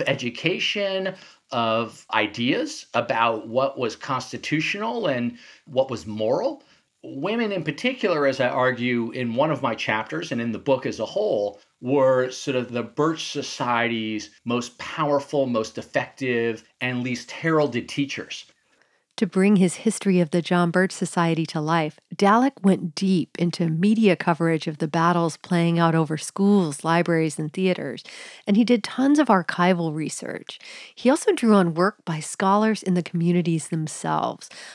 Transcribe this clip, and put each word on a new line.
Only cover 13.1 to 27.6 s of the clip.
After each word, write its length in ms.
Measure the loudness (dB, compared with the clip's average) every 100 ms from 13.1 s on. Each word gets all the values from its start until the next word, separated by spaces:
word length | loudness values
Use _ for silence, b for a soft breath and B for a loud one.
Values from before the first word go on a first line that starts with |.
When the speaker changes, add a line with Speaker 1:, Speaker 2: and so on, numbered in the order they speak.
| -2 -6
Speaker 1:
Society's 960 | -8 -8 -4 -2 0 0 -2 -4 -6 -8 b -4
most 320 | -4 -4 -10
powerful, 680 | -10 -4 0 0 0 0 0
most 320 | 0 -2 -6
effective, 840 | -6 -6 -6 -6 -2 0 0 -4 -10 -8
and 240 | -6 -4
least 280 | -4 -6 -8
heralded 580 | -6 0 2 2 -2 -4
teachers. 560 | -4 -4 -6 -12 -14 -18 _ _ _ _ _ _ -4
Speaker 2:
To 60 | 0
bring 300 | 4 4 6
his 200 | 4 2
history 440 | -2 -2 2 2
of 120 | 2
the 100 | 0
John 300 | 0 2 2
Birch 200 | 2 0
Society 540 | -2 -4 0 2 0 -2
to 160 | -2
life, 400 | 0 0 0 -6 _
Dallek 480 | 0 4 4 2 2
went 340 | 2 2 0 -2
deep 420 | 0 2 0 -2
into 300 | -2 0 -2
media 480 | 2 2 4 4 4
coverage 500 | 2 0 2 0 -2
of 120 | -4
the 100 | -2
battles 480 | 2 2 4 0 -4
playing 420 | -2 0 2 4
out 160 | 4 2
over 220 | 0 -4
schools, 640 | -6 0 4 4 2 -2
libraries, 560 | 0 2 2 2 0 -2
and 140 | -6
theaters, 500 | -2